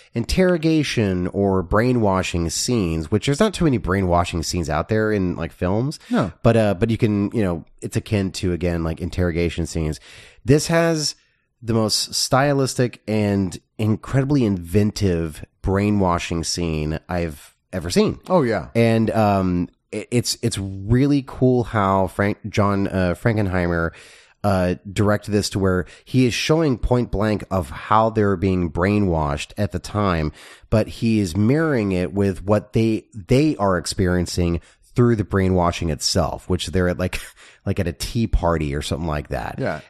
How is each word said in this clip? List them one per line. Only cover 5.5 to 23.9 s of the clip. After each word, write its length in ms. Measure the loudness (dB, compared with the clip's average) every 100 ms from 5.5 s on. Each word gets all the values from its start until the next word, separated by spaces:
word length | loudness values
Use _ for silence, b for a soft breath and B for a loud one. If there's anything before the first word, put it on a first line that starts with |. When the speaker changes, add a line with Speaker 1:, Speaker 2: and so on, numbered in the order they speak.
Speaker 1:
films. 460 | -4 -2 0 -2 -6 B
Speaker 2:
No. 220 | -2 -2 0
Speaker 1:
But, 120 | 2 4
uh, 180 | 2
but 160 | 0 0
you 60 | 0
can, 320 | 0 0 0
you 100 | 0
know, 220 | 0 -2 -8 -14
it's 140 | -6 -6
akin 340 | -2 -2 -2
to, 200 | -4 -4
again, 320 | -2 -2 -2
like, 160 | -4 -4
interrogation 680 | -6 -2 -2 0 -2 -2 -4
scenes. 320 | -2 -4 -6 B B B B
This 240 | 2 2 4
has 480 | 0 2 0 -4 -8 _ _ _ _
the 140 | -2
most 400 | 0 2 -2 -4
stylistic 880 | -4 0 2 2 2 0 0 -2 -4 -4
and 500 | 0 2 0 -2 -6 _ -4
incredibly 680 | -2 -2 0 -2 2 2
inventive 1000 | 2 0 0 2 2 2 0 0 -2 -6 -18 _
brainwashing 840 | -2 0 2 2 2 0 -2 -4
scene 560 | -4 -4 -2 -2 -2 -4 -6
I've 480 | -6 -6 -8 -20 _ -10
ever 180 | -8 -2
seen. 300 | 0 0 -2 0
Speaker 2:
Oh, 140 | 0
yeah. 260 | 2 -2 -2 2
Speaker 1:
And, 340 | 4 4 2
um, 580 | 2 2 2 2 0 -4 _ -12
it, 160 | -10 -2
it's, 260 | -2 -2 -2
it's 160 | -4 -4
really 680 | -8 -8 0 2 4 2 -2
cool 380 | 0 2 2
how 420 | 0 0 2 2 0
Frank, 320 | 0 -2 -2 -4
John, 380 | 0 0 2 0
uh, 280 | 0 0 0
Frankenheimer, 680 | 0 0 0 0 0 0 -2